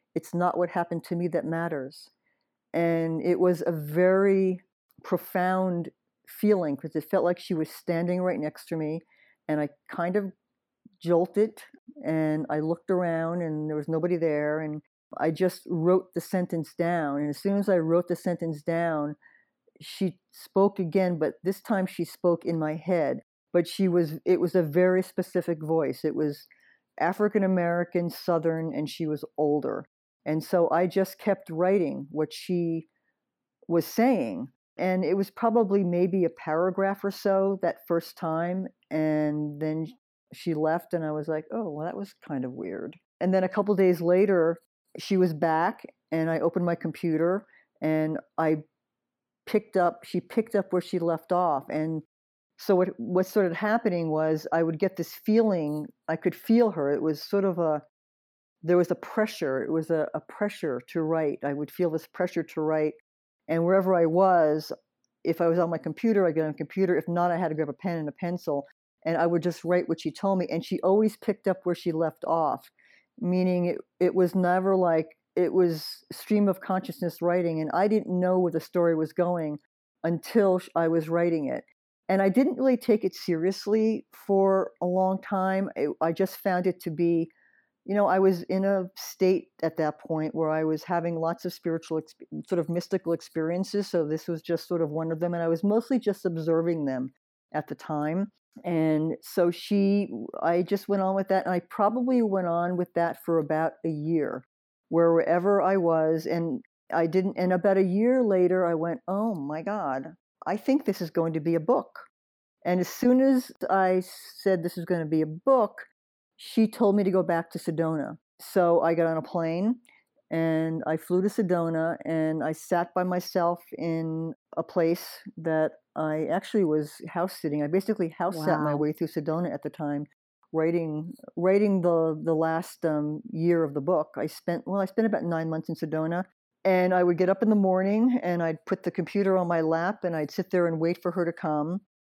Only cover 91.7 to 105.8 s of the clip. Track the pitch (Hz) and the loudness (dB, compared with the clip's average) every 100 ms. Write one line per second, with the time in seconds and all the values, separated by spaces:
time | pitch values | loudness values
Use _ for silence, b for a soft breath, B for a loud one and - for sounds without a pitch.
91.7 | 160 - 160 156 - - 151 - 180 175 | -4 -4 -6 -6 -16 -14 -14 -4 -2 -2
92.7 | 170 - 185 165 165 - 165 160 180 190 | -4 -4 -4 -2 -4 -4 -4 -2 -2 -2
93.7 | 202 190 175 151 160 - 165 - 165 - | -4 -2 -2 0 -4 -4 -8 -2 -4 -2
94.7 | 175 156 156 165 160 175 170 165 165 202 | -2 -2 -2 -4 -4 -2 -2 0 0 2
95.7 | 220 - 254 202 190 185 165 160 165 170 | 0 0 0 0 -2 -4 -2 0 2 2
96.7 | 165 143 127 131 - _ _ _ 151 - | 0 -2 -2 -6 -10 _ _ _ -8 -6
97.7 | 151 - 151 151 175 196 _ _ - 175 | -10 -6 -4 -2 -2 -4 _ _ -12 -2
98.7 | 165 156 156 160 - - - 170 170 - | 2 2 2 0 -4 -4 0 2 0 0
99.7 | 202 196 202 196 110 - - 165 175 175 | 2 4 2 0 -6 -10 -4 0 0 0
100.7 | 202 - 196 190 196 190 190 - 180 - | -2 -2 0 0 0 0 0 0 -2 -4
101.7 | - 208 240 247 247 220 190 175 170 175 | 0 0 2 0 2 2 0 0 0 0
102.7 | 180 175 170 170 165 - 165 151 156 160 | -2 -2 0 -2 -2 0 0 2 0 -2
103.7 | - 165 151 151 165 139 127 - _ _ | -2 -6 -4 -2 0 0 -4 -10 _ _
104.7 | _ _ 165 170 165 160 175 190 196 175 | _ _ 4 4 4 4 2 4 2 4
105.7 | 196 | 2